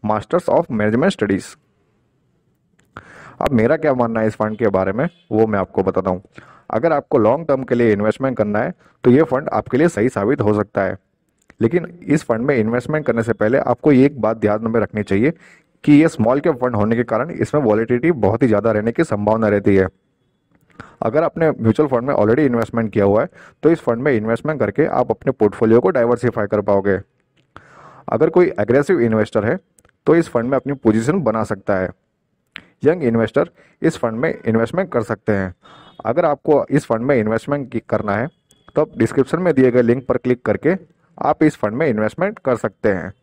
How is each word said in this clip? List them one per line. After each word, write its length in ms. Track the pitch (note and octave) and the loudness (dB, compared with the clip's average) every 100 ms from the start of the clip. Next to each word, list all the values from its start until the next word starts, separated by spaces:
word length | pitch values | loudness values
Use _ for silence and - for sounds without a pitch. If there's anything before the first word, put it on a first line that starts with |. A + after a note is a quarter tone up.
| G#2+ | -2
Masters 420 | G#2+ - - - | -4 -2 -4 0
of 180 | - E3+ | 0 0
Management 500 | A2+ G#2 A2+ F3 - | -2 0 0 -2 -2
Studies। 420 | G#2 G2+ - - _ _ _ _ _ _ _ _ _ _ _ _ _ - - - - - | -2 -2 -4 -20 _ _ _ _ _ _ _ _ _ _ _ _ _ -20 -20 -20 -20 -6
अब 120 | - | -2
मेरा 240 | B2 A2+ D#3+ | 2 2 2
क्या 180 | D#3 | 0
मानना 260 | B2+ A#2 A2+ | 0 0 0
है 60 | A2 | -2
इस 80 | |
फंड 240 | - G#2+ G#2+ | -2 -6 0
के 100 | A2+ | 0
बारे 240 | F#2+ F#2+ | 0 0
में, 160 | G2+ E3 _ _ | -2 -6 _ _
वो 140 | A2 A2 | 0 2
मैं 120 | G#2 | 0
आपको 240 | F#2 - | -2 -2
बताता 280 | F#2+ F#2 F#2+ | -2 0 -2
हूँ। 120 | F2+ - - - - _ | -4 -8 -20 -20 -20 _
अगर 220 | - D#3+ | -2 0
आपको 260 | D3+ - C#3 | -2 0 2
लॉन्ग 280 | G#2+ C#3+ E3+ | 2 2 0
टर्म 160 | C3+ | -4
के 120 | B2+ | 0
लिए 180 | B2 A#2 | 0 2
इन्वेस्टमेंट 440 | G2+ G#2+ - C3+ B2 | 2 0 -2 -4 -2
करना 220 | G#2 G#2 | -2 -2
है, 160 | C3+ - _ _ | -4 -8 _ _
तो 60 | B2+ | 4
ये 120 | B2+ | 4
फंड 260 | D#3 B2+ D#3+ | 4 -2 -2
आपके 280 | G#2+ - B2+ | -4 -2 0
लिए 120 | E3+ | 0
सही 200 | G#2 A2+ | 0 -2
साबित 320 | - G2+ A2 | 0 -2 0
हो 140 | G#2 | 0
सकता 280 | G#2+ G#2 - | 0 -2 -2
है, 140 | F#2+ G2 _ _ _ _ _ _ | -4 -6 _ _ _ _ _ _
लेकिन 400 | A2+ F3 E3+ - | 0 0 -4 -14
इस 220 | - C#3+ | -2 -2
फंड 160 | - A2+ | 0 -4
में 160 | C3 C3+ | 0 0
इन्वेस्टमेंट 500 | G#2+ A#2+ - D3+ C#3+ | 0 -2 -4 -4 -2
करने 160 | A#2 | -2
से 100 | A2+ | -2
पहले 260 | A2 G#2+ C3+ | -2 0 0
आपको 340 | - A#2+ D3+ | 0 0 2
ये 140 | C3 C#3 | 4 4
एक 140 | D3 | 2
बात 160 | G#2+ A2+ | -4 -2
ध्यान 300 | G#2 G#2+ A2+ | -2 -2 -2
में 140 | A2+ | -2
रखनी 220 | G2+ A2 | -2 -4
चाहिए 300 | G2+ G2 B2+ E3+ - _ _ _ | -2 0 0 -4 -18 _ _ _
कि 80 | - | 4
ये 160 | D3 D#3+ | 6 4
स्मॉल 320 | - A2 C3+ | 2 0 2
कैप 140 | E3+ | 0
फंड 220 | C3 B2 A2+ | -2 -2 0
होने 200 | G#2 A#2 | 0 0
के 80 | |
कारण 260 | A#2 A2 D3+ | 0 -2 -4
इसमें 320 | E3+ A2 D3 | -4 -2 0
वॉलेटिलिटी 500 | B2 G#2 A2+ B2 D#3 | 2 0 0 0 0
बहुत 300 | D#3 G2 A2+ | 0 0 2
ही 60 | C3 | 2
ज़्यादा 240 | G#2 A2 | 2 0
रहने 200 | G#2+ G#2+ | 0 -2
की 120 | A#2 | -2
संभावना 440 | E3 G#2 G#2 A2 A2 | -2 -2 0 0 2
रहती 280 | G#2 G2+ G2 | 2 2 2
है। 120 | F#2 _ _ _ _ _ _ _ _ _ - _ | 2 _ _ _ _ _ _ _ _ _ -20 _
अगर 200 | A2+ B2+ | -2 -2
आपने 280 | D#3+ - D#3+ | -2 -2 -2
म्यूचुअल 380 | C3 A2+ A2 D3+ | 0 0 2 2
फंड 140 | B2+ | 0
में 120 | B2+ | -2
already 240 | - G#2+ B2+ | 0 2 2
इन्वेस्टमेंट 540 | D3 A#2 A2+ A#2 A2+ | 2 0 -2 -4 -2
किया 120 | G#2+ | 0
हुआ 180 | G2+ G#2 | 2 2
है, 60 | D#3 - - _ | -2 -8 -20 _
तो 80 | D3+ | 0
इस 100 | E3+ | 0
फंड 220 | - A#2 | -2 -2
में 100 | D3 | 0
इन्वेस्टमेंट 480 | A#2+ G#2+ A#2 D3 D3+ | -2 -2 -4 -4 -4
करके 260 | G#2 - D#3 | -4 0 -2
आप 240 | - B2+ | 0 -2
अपने 220 | A2 - | -2 -4
पोर्टफोलियो 480 | C3 G#3 - A2+ A2+ | 0 0 2 4 4
को 100 | F#3 | 4
डाइवर्सिफाई 560 | D3+ A#2 A#2+ B2 A2+ G#2 | 0 0 0 -2 -4 -2
कर 140 | G#2+ | -2
पाओगे। 400 | G#2 G2+ G2 F#2 - _ _ _ _ - - - - - - | 0 0 0 -2 -4 _ _ _ _ -20 -20 -20 -20 -20 -6
अगर 220 | A2+ D#3+ | 0 2
कोई 220 | F3+ F3+ - | 4 2 0
एग्रेसिव 400 | G#2 B2+ C#3+ B2+ | 0 2 2 2
इन्वेस्टर 440 | A#2 A2 G#2 A2 | 2 2 0 0
है, 140 | G#2 F3+ _ _ _ _ - | -2 -4 _ _ _ _ 2
तो 100 | E3 | 2
इस 120 | E3 | 2
फंड 220 | A#2+ A#2 | -2 0
में 60 | C3+ | -2
अपनी 160 | C3+ | -2
पोजीशन 480 | C#3+ A2+ G#2+ A#2 F#3 | -2 2 2 0 0
बना 240 | B2+ A2 | 0 -2
सकता 320 | G#2+ G2+ - G2 | -4 -6 -2 -2
है। 140 | F#2 - _ _ _ _ _ - _ _ | -2 -8 _ _ _ _ _ -20 _ _
यंग 200 | C#3 F3+ | 0 0
इन्वेस्टर 460 | C3+ A2+ A2 - - _ _ _ | 0 0 0 0 -2 _ _ _
इस 140 | D#3+ D#3+ | -4 -2
फंड 140 | A#2 | -6
में 280 | A2 D3+ - - | -2 -4 -4 -2
इन्वेस्टमेंट 460 | A2+ A2+ F3 F3+ | 0 0 -2 -4
कर 100 | B2 | -4
सकते 300 | A2 A2 - | -4 -6 -2
हैं। 220 | G2+ F#2+ - - - - _ | -4 -4 -10 -20 -20 -20 _
अगर 200 | A2 C3 | -4 -2
आपको 420 | E3+ D3 - C#3+ - | 0 -2 0 0 2
इस 160 | C3+ - | -2 0
फंड 140 | A2+ | -4
में 160 | B2 C3+ | 0 0
इन्वेस्टमेंट 560 | G#2+ A2+ - C#3+ A#2+ | 0 -2 -4 -6 -6
की-, 100 | A#2 _ | -10 _
करना 280 | G#2+ G#2 G2+ | -4 -2 -4
है, 120 | C3+ _ _ _ - | -4 _ _ _ -6
तो 80 | - | -2
आप 80 | D#3 D#3+ | -2 0
डिस्क्रिप्शन 420 | - - B2+ E3 | 0 0 -2 0
में 160 | F3+ | 0
दिए 160 | C#3 B2+ | 2 4
गए 120 | A#2+ | 4
लिंक 240 | A#2+ B2 B2 | 2 0 -2
पर 100 | - | -4
क्लिक 260 | B2+ B2 | -2 -4
करके 340 | - G#2 D3 F3+ - _ _ - | -2 -2 0 -2 -6 _ _ -6
आप 200 | C#3+ D3+ | -2 2
इस 140 | D#3 - | 0 0
फंड 160 | G#2+ | -6
में 140 | A2+ D#3+ | -2 -2
इन्वेस्टमेंट 520 | G#2+ G#2+ - F#3+ A3 | 0 -2 -2 -6 -4
कर 180 | - A#2+ | -4 -2
सकते 320 | A2 _ A2 | -4 _ -2
हैं 240 | F#2+ E2+ - | -2 -6 -14